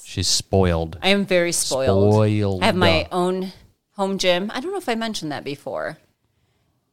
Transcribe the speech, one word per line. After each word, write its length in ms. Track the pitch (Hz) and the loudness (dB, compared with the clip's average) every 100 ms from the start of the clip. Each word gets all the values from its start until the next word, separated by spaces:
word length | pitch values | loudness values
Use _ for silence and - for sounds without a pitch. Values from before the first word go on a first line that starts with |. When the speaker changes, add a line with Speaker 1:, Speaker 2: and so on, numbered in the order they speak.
Speaker 1:
She's 240 | - - 90 | -10 -4 0
spoiled. 680 | - - 98 92 82 82 80 | -2 2 4 4 2 -2 -2
Speaker 2:
I 80 | 185 | 2
am 140 | 202 | 2
very 280 | 196 180 170 | 2 0 0
spoiled. 640 | 165 - 131 135 98 104 | -2 -2 0 2 4 4
Speaker 1:
Spoiled. 480 | 107 107 107 101 95 | 4 4 2 0 0
Speaker 2:
I 20 | 202 | 0
have 100 | 185 | 2
my 300 | 175 160 - | 2 2 0
own 400 | 180 180 185 190 - - _ _ | -2 -2 -2 -6 -10 -20 _ _
home 260 | - 190 196 | -6 -4 -2
gym. 320 | 185 175 202 | 0 0 -2
I 60 | 240 | -6
don't 120 | 294 | -8
know 60 | 392 | -6
if 100 | - | -4
I 80 | 226 | -4
mentioned 340 | 226 208 156 | -4 -6 -6
that 140 | 135 | -8
before. 540 | - 143 - 85 78 156 _ _ _ _ _ _ _ _ _ | -8 -10 -8 -6 -6 -10 _ _ _ _ _ _ _ _ _